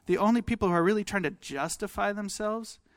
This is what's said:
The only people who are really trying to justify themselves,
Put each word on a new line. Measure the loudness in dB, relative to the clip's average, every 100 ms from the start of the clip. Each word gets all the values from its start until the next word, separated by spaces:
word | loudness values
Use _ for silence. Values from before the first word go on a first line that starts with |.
| -2
The | 2
only | 4 4
people | 2 0 2
who |
are | 4
really | 4 2
trying | 0 -2
to | -2
justify | -6 -10 -4 -4 -4 -6 -2 -2
themselves, | -2 -6 -4 -4 -4 -8 -16 _